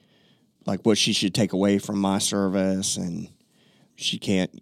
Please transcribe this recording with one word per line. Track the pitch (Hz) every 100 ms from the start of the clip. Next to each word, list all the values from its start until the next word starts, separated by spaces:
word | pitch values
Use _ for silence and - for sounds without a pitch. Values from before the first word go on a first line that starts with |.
| _ _ _ _ _ _ -
like, | 95
what | 113 104
she | 120
should | 104 101
take | 117 101
away | 92 101 101
from | - 101
my | 98 101
service. | - 101 98 95 95 95 95 98
And | 90 85 90 _ _ _ _ _ _
she | - - -
can't, | - 95 90 -